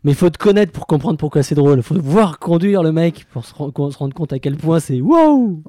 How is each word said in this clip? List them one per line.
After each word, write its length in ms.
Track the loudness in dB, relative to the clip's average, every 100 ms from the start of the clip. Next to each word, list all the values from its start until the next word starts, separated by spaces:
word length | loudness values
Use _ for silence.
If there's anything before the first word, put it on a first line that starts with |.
| -2
Mais 80 |
faut 160 | 2 0
te 80 | 0
connaître 360 | 2 2 2
pour 120 | -2 -4
comprendre 320 | -2 -2 -4
pourquoi 260 | -2 -2
c'est 120 | 0 2
drôle. 260 | 4 2
Faut 140 | 0 -4
voir 400 | 0 2 2 0
conduire 460 | -2 0 2 0
le 80 | 0
mec 340 | 0 0 -2 -10
pour 140 | -14 -14
se 80 |
ren-, 180 | -10 -10
qu'on 180 | -6 -6
se 80 | -6
rende 160 | -8
compte 200 | -6 -8
à 60 | -6
quel 180 | -6 -4
point 240 | -2 -2
c'est 180 | 0 -2
wow. 640 | 2 4 4 4 0 -4